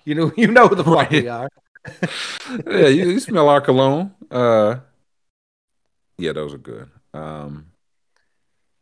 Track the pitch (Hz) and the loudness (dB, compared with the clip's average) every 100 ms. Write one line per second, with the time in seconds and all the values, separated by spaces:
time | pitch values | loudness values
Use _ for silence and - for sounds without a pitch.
0 | 147 151 160 220 214 240 220 190 156 165 | -8 -2 -2 2 4 6 6 4 2 2
1 | 135 147 120 120 139 _ _ _ - - | 2 0 -2 -8 -10 _ _ _ -20 -10
2 | 185 - - - - 247 - 190 151 147 | -10 -8 -12 -14 -12 -12 -4 4 4 4
3 | 180 214 - 190 147 143 131 131 135 147 | 2 -2 -2 2 4 4 2 2 2 0
4 | 196 _ - 127 120 110 107 127 - _ | -6 _ -8 -2 2 2 2 -2 -12 _
5 | _ _ _ _ _ _ _ _ _ _ | _ _ _ _ _ _ _ _ _ _
6 | _ - 82 76 73 69 64 55 69 _ | _ -10 -8 -6 -10 -12 -18 -20 -20 _
7 | _ 76 78 76 73 76 82 _ _ _ | _ -16 -14 -14 -14 -16 -20 _ _ _
8 | _ _ _ _ _ _ _ _ | _ _ _ _ _ _ _ _